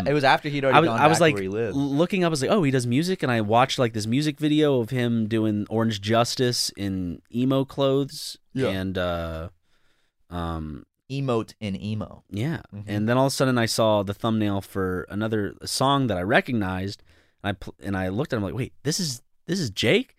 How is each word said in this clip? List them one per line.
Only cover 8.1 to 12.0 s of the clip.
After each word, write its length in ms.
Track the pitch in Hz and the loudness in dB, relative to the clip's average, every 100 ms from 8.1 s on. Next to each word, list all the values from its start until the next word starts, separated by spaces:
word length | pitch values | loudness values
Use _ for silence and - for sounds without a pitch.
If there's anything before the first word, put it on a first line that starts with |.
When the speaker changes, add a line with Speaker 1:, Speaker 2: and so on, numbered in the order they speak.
| - - - _ | -8 -14 -14 _
Speaker 2:
Yeah. 140 | 131 120 | -4 -2
Speaker 1:
and, 300 | 95 95 92 | -2 -4 -2
uh, 520 | 87 85 82 80 82 _ _ _ _ _ _ _ - | -2 -4 -6 -8 -12 _ _ _ _ _ _ _ -12
um, 560 | 87 85 80 78 67 - _ - | -6 -6 -6 -8 -12 -16 _ -10
Speaker 2:
Emote 420 | 135 135 117 104 - | -6 -2 -2 -4 -8
in 220 | 104 95 | -8 -6
emo. 420 | 104 107 | -6 -6